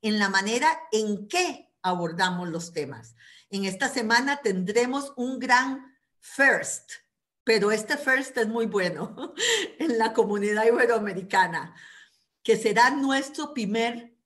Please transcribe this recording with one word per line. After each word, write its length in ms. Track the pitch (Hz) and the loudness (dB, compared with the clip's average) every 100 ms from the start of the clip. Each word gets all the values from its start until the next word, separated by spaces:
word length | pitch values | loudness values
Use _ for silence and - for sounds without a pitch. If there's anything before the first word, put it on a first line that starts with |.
en 180 | 214 214 | 0 2
la 100 | 196 | 2
manera 400 | 190 196 233 302 320 - | 2 0 2 2 0 -2
en 360 | 220 214 202 202 | -2 0 -4 -2
que 440 | 349 359 269 - _ | -2 0 -4 -16 _
abordamos 680 | 185 180 170 170 185 175 180 | -4 -2 -4 -2 -2 -2 -6
los 220 | 165 170 | -8 -8
temas. 420 | 165 139 120 - _ - - _ | -8 -8 -10 -18 _ -20 -20 _
En 160 | 196 196 | -6 -4
esta 240 | 190 269 | -2 -4
semana 480 | 269 220 233 269 285 | -2 2 2 2 -2
tendremos 760 | 226 185 180 214 247 277 277 - | -2 -2 0 2 2 -2 -6 -6
un 240 | 247 262 | -6 -6
gran 580 | 254 247 269 269 - _ _ _ | 2 2 2 -6 -12 _ _ _
first, 720 | - - 269 196 - - _ - _ _ _ _ | -20 2 4 4 -2 -10 _ -20 _ _ _ _
pero 280 | - 226 202 | 0 2 4
este 260 | 214 214 285 | 0 -2 -4
first 400 | 285 262 269 - | 0 0 0 -2
es 100 | 214 | -2
muy 200 | 226 226 | 0 -2
bueno 640 | 196 180 156 190 - 294 - 453 453 | 0 -2 -2 -8 -10 -14 -4 0 0
<laughs> 240 | 381 - | -2 -4
en 180 | 330 233 | -2 0
la 160 | 226 | 0
comunidad 520 | 233 202 208 208 208 226 | 2 2 2 0 2 4
iberoamericana, 1080 | 240 233 226 208 185 190 196 180 165 170 - - - - _ _ _ | 4 4 2 0 -6 -2 2 2 0 -8 -16 -20 -20 -20 _ _ _
que 120 | - 220 | 0 2
será 360 | 220 208 247 | 4 4 4
nuestro 640 | 277 269 269 277 - 294 | 4 0 0 -2 -8 -8
primer 600 | - 208 220 233 240 - _ | -4 -2 0 0 -4 -14 _